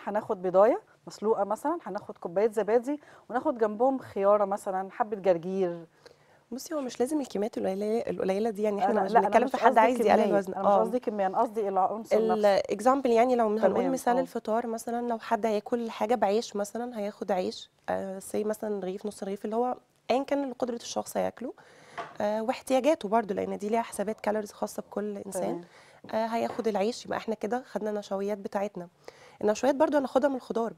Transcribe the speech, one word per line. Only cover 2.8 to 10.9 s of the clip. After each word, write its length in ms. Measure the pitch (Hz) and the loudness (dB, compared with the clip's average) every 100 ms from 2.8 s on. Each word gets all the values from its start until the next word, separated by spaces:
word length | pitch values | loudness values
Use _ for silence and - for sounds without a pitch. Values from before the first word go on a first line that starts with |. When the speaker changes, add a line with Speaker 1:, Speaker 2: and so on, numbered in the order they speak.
| 240 294 - - - | 0 -6 -8 -20 -8
Speaker 1:
وناخد 280 | 233 302 240 | -4 -2 0
جنبهم 400 | 214 208 262 262 | 0 2 0 0
خيارة 460 | - 208 196 208 | -4 0 4 4
مثلًا، 460 | 196 208 202 185 190 | 2 -2 -4 -4 -4
حبة 260 | - 220 208 | -4 -4 0
جرجير. 680 | 190 170 175 190 175 170 165 _ - _ _ _ - | 2 2 0 0 -2 -2 -12 _ -20 _ _ _ -16
Speaker 2:
بصي، 220 | 240 - | -14 -6
هو 80 | 311 | -6
مش 180 | 247 - | -4 -2
لازم 220 | 247 311 | -2 -2
الكميات 360 | 254 196 208 247 | -2 -4 -4 -2
القليلة، 420 | 202 190 208 226 - | -2 -2 -2 -2 -2
القليلة 400 | 180 185 196 226 | -2 0 0 -2
دي، 120 | 196 | 0
يعني 160 | 214 202 | -2 2
احنا 120 | 190 | 2
Speaker 1:
أنا، 120 | 214 | 2
Speaker 2:
مش 80 | 196 | 4
Speaker 1:
لا، 80 | 220 | 4
أنا 60 | 202 | 6
Speaker 2:
بنتكلم 160 | 220 | 4
Speaker 1:
مش 60 | 262 | 4
Speaker 2:
في 60 | 254 | 4
حد 100 | 233 | 4
Speaker 1:
قصدي 100 | 240 | 6
Speaker 2:
عايز 220 | 226 240 | 6 4
يقلل 220 | 208 196 | 4 4
Speaker 1:
كمية، 120 | 208 202 | 4 2
Speaker 2:
وزنه. 180 | 190 | -2
Speaker 1:
أنا 80 | 185 | 0
مش 60 | 202 | 4
Speaker 2:
اه. 100 | 196 | 4
Speaker 1:
قصدي 200 | - | 4